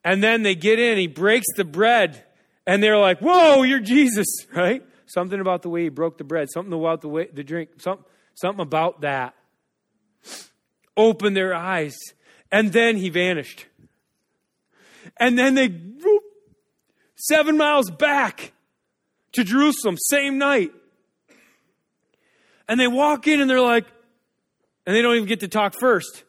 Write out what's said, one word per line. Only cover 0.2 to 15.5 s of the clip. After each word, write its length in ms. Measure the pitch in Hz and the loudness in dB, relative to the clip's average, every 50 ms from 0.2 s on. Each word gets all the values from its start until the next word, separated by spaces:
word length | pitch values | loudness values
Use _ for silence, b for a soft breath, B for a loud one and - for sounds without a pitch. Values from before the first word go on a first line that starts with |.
| 202 | 2
then 180 | 220 233 226 | 2 0 0
they 140 | 214 202 190 | 0 -2 -2
get 240 | 165 151 208 226 226 | 0 2 2 2 2
in, 180 | 240 240 220 | 2 0 0
he 100 | 196 185 | 0 -2
breaks 380 | 165 135 - 185 208 220 247 - - - | -4 -4 -2 0 2 2 2 0 -4 -4
the 80 | 208 190 | -6 -6
bread, 600 | 156 143 170 214 233 240 226 196 165 139 - - _ _ _ _ _ _ _ _ | -6 -2 0 2 2 4 2 2 0 -4 -12 -20 _ _ _ _ _ _ _ _
and 160 | 180 185 202 | -2 0 2
they're 160 | 208 214 214 | 2 4 4
like, 220 | 208 202 190 180 - | 4 4 4 2 0
"Whoa, 440 | 190 320 359 359 330 311 285 269 262 | 2 4 6 6 8 8 6 6 4
you're 160 | 254 277 262 | 2 0 -2
Jesus," 480 | 208 196 247 294 294 247 220 208 185 - - - | 0 2 4 4 4 4 2 -2 -4 -4 -6 -10
<laughs> 140 | - _ - | -14 _ -4
right? 280 | 170 180 185 240 262 - b b b b _ - | -2 0 0 0 -2 -6 b b b b _ -6
Something 280 | 180 175 185 196 196 | -6 -4 -4 -6 -4
about 200 | 190 185 180 175 | -2 -4 -4 -4
the 80 | - 175 | -6 -6
way 140 | 170 170 170 | -6 -4 -4
he 60 | 160 | -4
broke 280 | 135 143 165 165 156 | -4 -4 -6 -6 -6
the 60 | - 156 | -10 -10
bread, 240 | 139 160 160 147 135 - | -6 -6 -6 -6 -6 -8
something 180 | 165 185 202 | -12 -10 -8
about 300 | 170 160 160 165 165 160 | -8 -4 -2 -4 -4 -4
the 80 | - 151 | -6 -8
way, 180 | 147 160 175 - 156 | -8 -8 -8 -8 -12
the 100 | 143 143 | -16 -12
drink, 280 | 135 160 170 160 156 _ _ | -10 -10 -10 -10 _ _ _
some-, 260 | - 180 190 147 _ _ _ _ _ _ _ | -10 -10 -10 -10 _ _ _ _ _ _ _
something 280 | - - 185 208 202 | -8 -6 -6 -6 -6
about 400 | 170 139 156 156 160 180 - - | -8 -4 -2 -2 -2 -2 -4 -6
that 340 | 147 143 135 135 127 127 _ _ _ _ _ _ _ _ _ _ _ _ _ _ _ _ _ _ B B B B B B B _ _ _ _ _ _ _ _ | -6 -6 -4 -6 -8 -10 _ _ _ _ _ _ _ _ _ _ _ _ _ _ _ _ _ _ B B B B B B B _ _ _ _ _ _ _ _
opened 400 | 208 220 226 214 220 208 208 196 | 2 2 2 2 0 -2 -2 -2
their 180 | 196 185 185 180 | -2 -2 -2 -4
eyes. 420 | 170 170 190 190 170 156 147 - - - - _ b b b b b b b | -6 -6 -4 -4 -4 -4 -6 -10 -16 -20 -20 _ b b b b b b b
And 220 | 190 208 220 208 | 0 0 0 2
then 240 | 165 233 233 233 226 | 2 2 2 2 0
he 140 | 202 185 180 | -2 -4 -4
vanished. 560 | 151 180 180 185 180 151 135 - - - - _ _ _ _ _ _ _ _ _ _ _ _ _ _ _ _ _ _ _ _ b b b b b b b b 170 b | -2 -2 -2 -2 -4 -6 -8 -12 -18 -20 -20 _ _ _ _ _ _ _ _ _ _ _ _ _ _ _ _ _ _ _ _ b b b b b b b b -20 b
And 200 | - 233 254 240 | 0 0 2 2
then 180 | 247 247 269 | 2 2 2